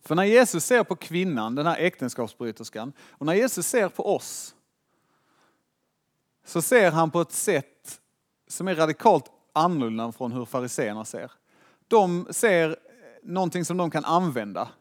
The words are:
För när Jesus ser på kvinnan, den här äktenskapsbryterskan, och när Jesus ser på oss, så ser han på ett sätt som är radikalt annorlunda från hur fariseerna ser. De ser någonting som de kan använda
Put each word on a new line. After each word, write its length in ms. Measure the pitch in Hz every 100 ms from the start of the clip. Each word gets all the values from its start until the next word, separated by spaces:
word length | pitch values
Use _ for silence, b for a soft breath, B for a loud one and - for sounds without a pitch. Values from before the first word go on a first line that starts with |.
För 140 | -
när 80 | 170
Jesus 420 | 196 233 247 170
ser 180 | - 247
på 120 | -
kvinnan, 600 | 185 - 170 - 120 110
den 100 | 131
här 120 | 160 -
äktenskapsbryterskan, 1120 | 175 - 123 - 110 - 120 104 113 107 123 - B
och 160 | B
när 80 | 147
Jesus 340 | 190 254 - -
ser 220 | 247 185
på 260 | - -
oss, 400 | 160 - - - _ _ _ _ _ _ _ _ _ _ _ _ _ _ _ _ _ _ _
så 160 | - 170
ser 300 | 160 247 185
han 200 | 156 165
på 100 | 170
ett 100 | 165
sätt 720 | - - 156 - _ - - _ _ _ _ _
som 200 | - 180
är 80 |
radikalt 560 | 160 156 147 226 165 - _ _
annorlunda 580 | 156 175 160 117 113 117
från 200 | 113 123
hur 140 | 123
fariseerna 600 | 120 131 123 - 113 107
ser. 260 | 110 104 120 _ b b b b _
De 400 | 233 185 175 -
ser 440 | - 226 175 160 160 _ - - -
någonting 420 | - 180 180 180
som 120 | 165 180
de 140 | 170
kan 140 | 156
använda 640 | - 170 180 123 104 95 104 _